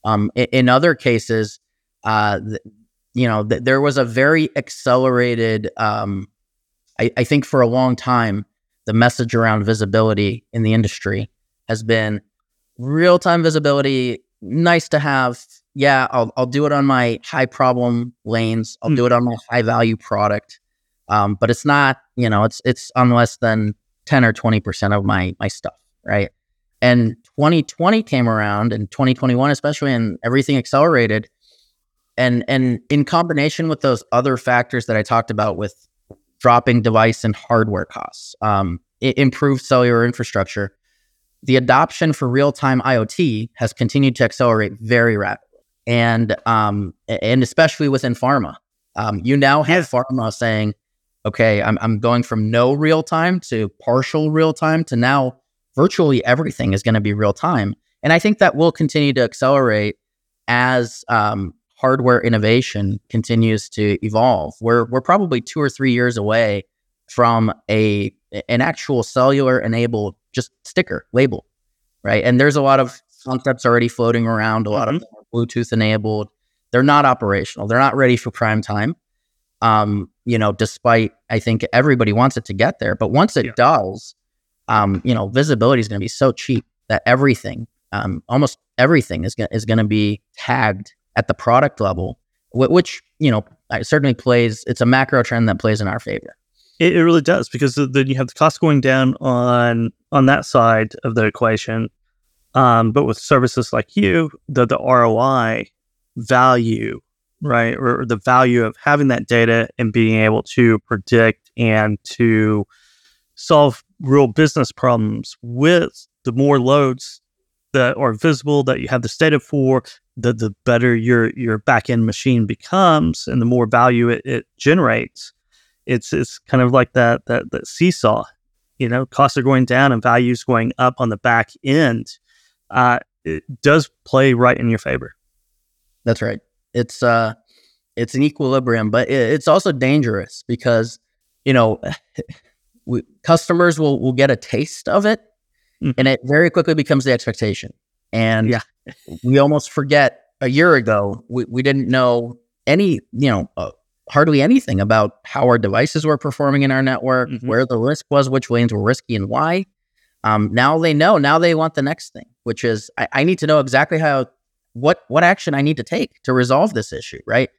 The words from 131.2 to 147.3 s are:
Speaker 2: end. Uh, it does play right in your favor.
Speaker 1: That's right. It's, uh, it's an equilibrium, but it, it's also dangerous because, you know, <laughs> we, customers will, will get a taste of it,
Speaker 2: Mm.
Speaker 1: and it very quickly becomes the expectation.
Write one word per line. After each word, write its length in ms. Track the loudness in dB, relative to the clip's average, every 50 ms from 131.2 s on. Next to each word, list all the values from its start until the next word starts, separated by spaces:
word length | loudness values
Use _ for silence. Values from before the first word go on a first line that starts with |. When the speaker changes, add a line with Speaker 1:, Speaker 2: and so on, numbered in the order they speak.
| _ 0 0 0 0 _ -8 _ -2
Speaker 2:
end. 560 | 0 2 2 2 2 0 -4 -8 -12 -18 _ _ _ _ _ _ _ _ _ _ _
Uh, 300 | -2 0 2 2 2 0 -4 _ _ _ _
it 180 | -8 -8 -8 _ -14 -18 0 2
does 260 | 4 4 4 2 -2 _ _ _
play 300 | -2 2 2 4 4 4
right 220 | 4 4 2 2
in 120 | 2 0 -2
your 80 | -2
favor. 380 | -2 -2 -6 -6 -6 -8 -12 _ _ _ _ _ _ _ _ _ _ _ _ _ _ _ _ _ _ _
Speaker 1:
That's 160 | -2 -2 -2
right. 200 | -2 -6 -6 -8 _ _ _ _ _ _ _
It's, 260 | -6 -6 -6 -6 -2
uh, 320 | 0 2 2 2 0 -2 -6 _ _ _ _ _ _ _ _ _ _ _ _
it's 180 | -8 -6 -4 -2
an 80 | -2
equilibrium, 680 | -2 -2 -2 _ -2 0 0 0 0 0 -2 0 0 0
but 180 | 0 0 0 0
it, 240 | 0 0 0 0 0
it's 140 | 0 2
also 240 | 2 2 2 2 0
dangerous 720 | -2 0 0 0 2 0 0 0 -4 -6 -8 -10 -16 -20 -8
because, 520 | -8 -8 -4 0 0 0 0 0 -2 -8 _ _ _ _ _ _ _ _ _ _
you 100 | 0 2
know, 280 | 2 2 2 0 -4 -8 -10 -12 -12 _ _ _ -16 -16 _ -18
<laughs> 520 | _ _ _ _ _ _ _ _ _ _
we, 160 | -6 -6 -6 -6 _ _ _ _
customers 560 | 2 2 2 2 -2 0 2 2 2 2 0
will, 200 | 0 0 0 0
will 140 | -2 -2 0
get 160 | 2 2 2
a 60 | 2
taste 520 | -2 -4 -6 -4 -4 -4 -6 -8 -12 -6
of 200 | -2 0 0 2
it, 140 | 0 -2 -2 _ _ _ _ _ _ _ _ _ _ _ _ -6
Speaker 2:
Mm. 120 | -4 -2
Speaker 1:
and 100 | 0 0
it 140 | 0 0 -2 -2
very 260 | 0 2 4 2 4
quickly 260 | 2 0 0 0 0
becomes 280 | -2 0 0 0 0 2
the 80 | 0
expectation. 640 | -2 -2 -2 -8